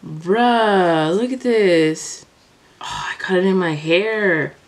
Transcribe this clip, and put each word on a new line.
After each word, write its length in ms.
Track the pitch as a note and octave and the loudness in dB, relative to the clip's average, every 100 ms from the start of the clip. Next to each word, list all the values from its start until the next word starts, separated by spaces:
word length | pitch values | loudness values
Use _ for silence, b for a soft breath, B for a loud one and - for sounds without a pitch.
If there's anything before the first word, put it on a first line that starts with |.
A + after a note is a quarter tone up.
Bruh, 1120 | - D#3 E3 G#3 A#3+ A#3 A3 G3 F3+ E3 D#3 F3 | -14 -14 -2 2 2 2 2 2 2 2 0 0
look 160 | B3 | -2
at 100 | B3+ | -4
this. 840 | B3 A3+ G3+ E3+ D#3+ D#3 - - - _ _ _ _ _ | 0 2 4 4 2 0 -8 -14 -18 _ _ _ _ _
Oh, 40 | - - - | -12 -10 -8
I 40 | - | -8
cut 180 | - F#3+ | -2 0
it 80 | F#3+ | 2
in 120 | F#3+ | 2
my 180 | F3+ D3+ | 0 -4
hair. 800 | D#3 E3+ G#3+ A3 G#3+ E3 C#3+ - | 0 0 0 -2 0 0 -2 -8